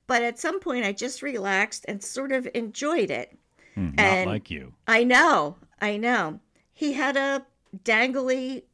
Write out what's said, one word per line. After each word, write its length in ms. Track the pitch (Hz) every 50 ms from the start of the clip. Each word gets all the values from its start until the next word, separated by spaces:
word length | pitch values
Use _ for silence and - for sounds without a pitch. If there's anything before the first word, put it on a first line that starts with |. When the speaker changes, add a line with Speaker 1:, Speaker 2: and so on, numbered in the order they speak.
| _
Speaker 1:
But 160 | - 254 240 240
at 160 | 233 233 -
some 200 | - 262 381 381
point 260 | - 349 247 247 220
I 60 | 196 202
just 280 | - 233 262 - -
relaxed 640 | 269 285 254 208 185 202 190 190 208 214 - - -
and 160 | - 214 196 -
sort 280 | - - 254 269 277
of 160 | 262 254 247 - -
enjoyed 560 | 240 226 208 - - 285 302 339 330 202 -
it. 260 | 131 117 - - _ _ _ _ _ _ _ _ -
Speaker 2:
Hmm, 140 | 101 95 80 71
not 40 | -
Speaker 1:
And 300 | 101 95 135 185 185 -
Speaker 2:
like 200 | 104 101 - -
you. 220 | 120 - 64 - - _ -
Speaker 1:
I 160 | 220 226 226 240
know, 540 | 247 247 269 320 339 277 170 147 147 180 - - _ _ -
I 140 | 208 208 208
know. 420 | 208 226 240 247 214 170 156 160 - _ _ _ _ _ _ _
He 200 | - 311 294 262
had 220 | 277 269 277 262
a 280 | 277 269 277 277 269 269 _ _ _ _ _ - 190 -
dangly 800 | - 269 269 254 262 254 269 254 254 254 262 254 262 262 - - _